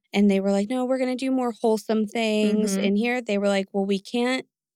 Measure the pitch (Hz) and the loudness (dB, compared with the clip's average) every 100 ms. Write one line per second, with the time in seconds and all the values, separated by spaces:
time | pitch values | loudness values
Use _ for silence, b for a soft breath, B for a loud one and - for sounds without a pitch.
0 | _ 196 202 190 196 196 208 254 254 262 | _ 2 4 4 2 0 0 -2 -2 0
1 | 254 254 269 262 247 220 233 220 - 220 | -2 -2 -2 0 -2 -2 0 0 0 -2
2 | 214 233 220 214 214 214 214 190 196 202 | -2 -2 0 2 2 2 0 0 0 0
3 | 240 247 233 202 202 196 196 202 196 196 | 0 -2 -2 -2 0 0 -2 -4 -2 -2
4 | - 240 247 262 - _ _ | -2 -2 0 -2 -6 _ _